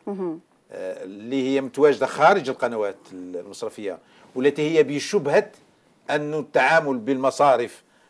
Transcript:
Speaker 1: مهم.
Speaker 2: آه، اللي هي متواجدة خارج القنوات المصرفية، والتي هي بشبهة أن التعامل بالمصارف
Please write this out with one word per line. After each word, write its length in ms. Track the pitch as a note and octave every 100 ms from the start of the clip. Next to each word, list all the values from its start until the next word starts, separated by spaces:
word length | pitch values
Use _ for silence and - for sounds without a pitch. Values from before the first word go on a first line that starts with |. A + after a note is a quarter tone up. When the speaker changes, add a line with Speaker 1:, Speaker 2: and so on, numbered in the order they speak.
| G#3
Speaker 1:
مهم. 340 | F#3+ F3+ D#3+ _ _ _
Speaker 2:
آه، 320 | F2 F#2 -
اللي 440 | F#2 G2+ A#2 C3+ C3
هي 120 | C#3
متواجدة 460 | C3 C#3 D3 A#2+ C3
خارج 420 | - D#3+ G3+ C3
القنوات 480 | B2 B2 A2 G2+ F#2+ -
المصرفية، 880 | F#2 F2+ F2 G2+ F#2 A2 - G2 E2 _ _ _
والتي 440 | B2+ C#3 C#3+ D3+ D#3+
هي 40 |
بشبهة 680 | D3 C#3+ - G3+ C#3+ F#3 G#3 - _ _ _ _ -
أن 240 | D3 D3
التعامل 640 | D3+ C3 C#3+ C3+ E3 D3 B2+
بالمصارف 840 | A2+ C3 C3 - C#3+ A#2+ A2+ - _ _